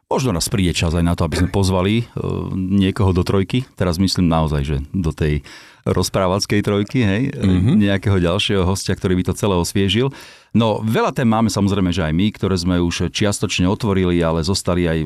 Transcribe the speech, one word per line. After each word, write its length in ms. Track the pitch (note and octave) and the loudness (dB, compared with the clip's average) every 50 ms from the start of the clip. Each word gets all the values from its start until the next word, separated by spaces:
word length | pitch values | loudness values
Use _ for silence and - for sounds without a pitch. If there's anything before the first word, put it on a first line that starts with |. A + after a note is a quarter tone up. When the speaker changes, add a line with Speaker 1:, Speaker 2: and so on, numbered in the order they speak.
| _ | _
Speaker 1:
Možno 320 | - - G3 C3 B2 F2+ | -4 -4 -2 0 0 0
raz 100 | D#2+ - | -2 -2
príde 240 | - - G2+ F#2 F2 | -2 -2 0 0 0
čas 220 | D#2 - - D#2+ | 0 0 0 0
aj 80 | D#2+ E2+ | 0 2
na 140 | E2+ E2+ F2 | 2 0 0
to, 80 | - F#2 | 0 -2
aby 160 | D#2 D#2+ F2 | -2 0 0
sme 80 | F#2 F2+ | -2 0
pozvali, 440 | - G2+ G2 F#2+ F#2+ F2+ F2+ G2+ G#2+ | 0 0 0 2 2 2 2 2 2
e, 80 | A#2 A#2 - - - - F#2 F#2 F2+ F2+ F#2 F#2 | 0 -2 -4 -8 -6 -6 -4 -4 -4 -6 -6 -4
niekoho 560 | F#2+ F#2 F#2 G2 G2 F#2+ F#2+ F#2+ - G2+ G2 | -4 -2 0 2 2 2 2 2 2 2 2
do 140 | F2+ F2+ E2+ | 2 2 0
trojky. 400 | - - G2 F#2+ - - B2+ C3 - | 0 0 0 0 0 -2 -4 -4 -6
Teraz 240 | _ - G2 F2+ E2 | _ -4 -2 -2 0
myslím 320 | E2+ G2 F2+ - G2 F2+ E2 | 0 0 0 2 2 2 2
naozaj, 340 | E2 D#2+ D#2+ D2 D2+ C#2+ | 2 2 0 0 0 -2
že 140 | C#2 D2+ D2+ C#2 - - | -2 -2 -4 -4 -4 -4
do 180 | - F#2+ F2 D#2+ | -4 -2 -2 -2
tej 300 | C#2+ - E2 D2+ D2+ C#2+ - - - - - - - _ - | -2 -2 -2 0 0 -2 -4 -8 -20 -20 -20 -20 -20 _ -4
rozprávackej 760 | - F#2+ F#2 F#2 - - G#2 F#2+ F2+ F#2 G2+ - - G#2+ G#2 | -2 -2 0 -2 -2 0 0 0 2 0 0 -2 0 0 0
trojky, 380 | G2 G#2+ G2+ G2+ G#2 - - C3 | 0 0 0 0 -2 -2 -2 0
hej, 220 | A#2 G2 F#2+ G#2+ C3+ | 0 2 0 0 -2
e, 60 | - - | -4 -4
Speaker 2:
Mhm. 360 | - G#2 F#2+ F#2 F#2 F#2+ A#2 - G#2+ | -2 0 2 2 2 2 2 4 4
Speaker 1:
nejakého 400 | G2+ G2 G2 F#2 - G#2 G2 F#2 | 2 2 0 0 0 0 2 2
ďalšieho 460 | E2+ E2+ F2+ G2+ - - G2+ G2 F2 | 2 0 0 0 0 0 0 0 2
hostia, 280 | F2+ G2 F#2+ - - F#2+ | 0 0 -2 -2 -4 -4
ktorý 220 | - - F#2+ F#2 | -2 0 0 0
by 80 | F#2 F2+ | 0 0
to 100 | F#2+ E2+ | -2 -2
celé 200 | - A#2+ G#2 F#2 | -2 0 0 0
osviežil. 580 | F2 E2+ - - G2+ G2 F#2+ F#2 A2+ C3 C#3 - - - - - - - _ | 0 0 -2 -2 -2 0 0 2 0 0 -2 -4 -8 -20 -20 -20 -20 -16 _
No, 280 | - G#2+ A#2 A2 G#2 - | 0 2 2 2 0 0
veľa 320 | G#2+ A2 A#2 G#3+ A#3+ F#3+ | -2 -2 0 0 0 0
tém 140 | - D#3 C3 | 0 0 0
máme 220 | A2+ A2 A2 A2+ G#2 | 2 2 2 0 0
samozrejme, 420 | - G#2 G2+ G2 G2 G#2 F#2+ F2 | 0 0 0 2 2 0 0 0
že 120 | E2 F#2+ | 0 0
aj 100 | E2 D#2 | -2 0
my, 140 | D#2 F2 G2+ G#2+ | 0 2 2 0
ktoré 240 | - - - F#2 F#2+ | 0 0 -2 0 0
sme 220 | F2 E2+ F#2 F2+ F2 | 0 0 0 2 2
už 320 | F2 E2+ - - F2+ D#2+ | 2 0 0 -2 -4 -4
čiastočne 540 | - - A2 G2+ G2+ - A2 F#2 - - F2+ | -2 0 0 0 0 -2 -2 -4 0 0 2
otvorili, 540 | F#2 G#2+ - C3 G#2 G2 F#2+ F#2 F2 F2 E2+ | 2 2 0 0 0 0 2 2 2 2 2
ale 200 | E2 D#2+ D#2+ E2 | 2 2 0 0
zostali 440 | D#2 F#2 G2 - - F#2+ F2 F2+ F2 | 0 0 -2 -2 -2 -2 0 0 0
aj, 120 | E2 E2 D#2+ D2+ | 0 0 -2 -2